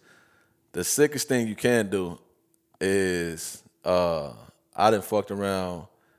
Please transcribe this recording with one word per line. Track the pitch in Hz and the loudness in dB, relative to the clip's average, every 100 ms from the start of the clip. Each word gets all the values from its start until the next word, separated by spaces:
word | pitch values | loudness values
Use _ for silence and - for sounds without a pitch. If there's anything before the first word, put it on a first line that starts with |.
| _ _ _ _ _ _ _ | _ _ _ _ _ _ _
the | - | -6
sickest | 90 - 147 143 - | -2 4 2 2 -2
thing | 127 113 | 0 0
you | 104 | 0
can | 123 120 101 | 2 2 2
do | 98 87 85 _ _ _ _ _ - | -2 -4 -8 _ _ _ _ _ -4
is, | 92 98 95 90 85 80 - - - _ - | 0 2 2 0 -4 -6 -12 -14 -20 _ 0
uh, | 90 87 82 71 57 - _ _ - | 2 2 -2 -6 -14 -20 _ _ 2
I | 107 | 4
done | 107 | 4
fucked | 92 107 98 | 0 -2 -2
around | 101 98 95 92 87 80 _ _ | -4 -2 -2 -4 -8 -12 _ _